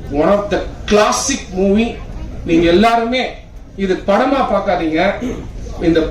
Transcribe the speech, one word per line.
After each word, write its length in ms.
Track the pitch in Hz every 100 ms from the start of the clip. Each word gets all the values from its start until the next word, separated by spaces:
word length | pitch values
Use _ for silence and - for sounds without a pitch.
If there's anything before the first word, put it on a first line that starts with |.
| -
one 160 | 143 165
of 220 | 202 -
the 80 | 185 - - -
classic 760 | 208 214 - - 262 - 185
movie. 360 | 196 202 233 - - - - -
நீங்க 220 | - 165 170
எல்லாருமே 640 | 180 226 233 233 254 226 - - - - -
இது 260 | 190 175 -
படமா 400 | 202 269 269 -
பார்க்காதீங்க, 600 | 202 190 175 160 156 196 - 254 - - - - -
இந்த, 180 | 170 160 151